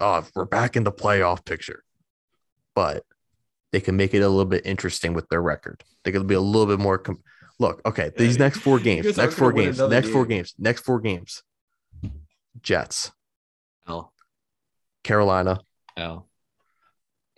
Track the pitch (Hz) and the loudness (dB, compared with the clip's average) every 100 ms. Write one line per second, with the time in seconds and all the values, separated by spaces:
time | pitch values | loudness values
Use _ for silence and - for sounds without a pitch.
0 | 101 87 78 - 90 104 123 123 104 - | 0 0 -2 -8 -4 -2 0 0 -2 -2
1 | 104 101 90 90 - 80 - - _ _ | 0 2 2 -2 -6 -10 -10 -16 _ _
2 | _ _ _ _ _ _ _ - 85 73 | _ _ _ _ _ _ _ -2 -2 -2
3 | - _ _ _ _ _ _ 98 95 92 | -12 _ _ _ _ _ _ -4 0 0
4 | 98 101 101 95 92 90 - 95 92 - | 2 2 4 4 2 -2 -4 -6 -6 -6
5 | 85 85 - 82 85 - - - _ _ | -4 -4 -4 -2 -2 -4 -8 -20 _ _
6 | - 98 98 95 98 107 104 101 101 95 | -4 -2 2 2 4 4 4 2 2 0
7 | - 87 _ _ - - 80 78 - - | -2 -10 _ _ -16 -2 -2 -2 -4 -4
8 | 78 - 120 123 139 - 139 131 113 85 | -4 2 2 4 2 2 2 2 4 0
9 | 85 90 120 160 131 - 95 - 131 120 | 0 0 0 4 2 4 0 2 2 2
10 | 110 131 117 104 87 - 107 120 - 120 | 2 0 0 -2 -6 -4 -2 -2 -2 -2
11 | 110 90 85 - _ _ _ _ _ - | -2 -6 -8 -20 _ _ _ _ _ -14
12 | - - - _ _ 117 - 90 - - | -12 -12 -20 _ _ -14 -4 -2 -2 -8
13 | - _ _ _ _ _ _ _ 87 85 | -10 _ _ _ _ _ _ _ -14 -14
14 | 80 _ _ _ _ _ _ _ _ _ | -14 _ _ _ _ _ _ _ _ _
15 | - 104 101 92 92 92 - _ _ - | -2 2 4 2 0 -2 -6 _ _ -12
16 | 85 82 - _ _ _ _ _ _ _ | -10 -12 -18 _ _ _ _ _ _ _
17 | _ _ _ | _ _ _